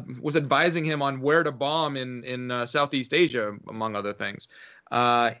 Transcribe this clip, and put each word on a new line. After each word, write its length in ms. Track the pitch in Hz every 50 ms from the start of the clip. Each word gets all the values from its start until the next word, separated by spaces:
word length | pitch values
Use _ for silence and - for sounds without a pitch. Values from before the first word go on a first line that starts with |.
| - - 127 123
was 160 | - 147 143
advising 480 | 156 147 135 139 135 165 175 165 170 156
him 180 | 160 156 147
on 180 | 139 139 135 131
where 220 | 131 143 151 165
to 100 | 165 151
bomb 440 | 135 113 139 143 156 165 160 147 139
in, 280 | 135 127 127 127 123 117
in, 260 | 127 127 127 127 123
uh, 140 | 123 123 120
Southeast 460 | 120 - 147 143 139 - 135 123 -
Asia, 440 | 143 165 180 156 123 120 107 104 104 - - -
among 260 | - 110 110 110 107
other 200 | 101 101 101 104
things. 340 | - 101 101 101 - - - - - - - - - _ -
Uh, 420 | - 120 120 123 120 120 120 117 120 -